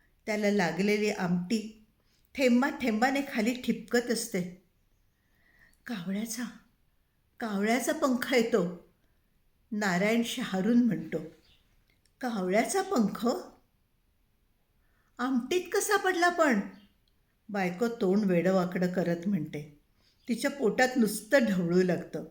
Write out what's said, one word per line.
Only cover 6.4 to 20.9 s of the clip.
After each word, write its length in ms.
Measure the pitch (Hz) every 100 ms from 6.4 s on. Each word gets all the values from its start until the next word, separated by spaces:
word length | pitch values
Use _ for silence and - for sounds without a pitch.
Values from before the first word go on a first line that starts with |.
| 226 - _ _ _ _ _ _ _ _
कावळ्याचा 520 | 214 196 214 247 247
पंख 420 | 311 285 247 -
येतो," 580 | 254 226 220 175 - - _ _ _ _ _ _ _ _
नारायण 500 | 208 208 175 208 233
शहारून 580 | 233 254 208 190 202 240
म्हणतो. 360 | 240 165 156 160 - - _ _ _ _ _ _ _ _
"कावळ्याचा 640 | 254 220 185 208 - 392
पंख? 460 | 381 339 202 - 262 349 - - _ _ _ _ _ _ _ _ _ _ _ _ _ _ _ -
आमटीत 440 | 254 254 - 359 359
कसा 240 | 403 403 403
पडला 320 | 370 359 349
पण?" 320 | 349 302 208 - - - _ _ _ _ _ -
बायको 400 | 202 180 180 233
तोंड 360 | 233 190 202
वेडवाकडं 680 | 196 175 175 190 175 180 180
करत 360 | 185 170 170 208
म्हणते. 520 | 190 151 147 151 - _ _ _ _ -
तिच्या 220 | 226 285
पोटात 380 | 277 208 - 254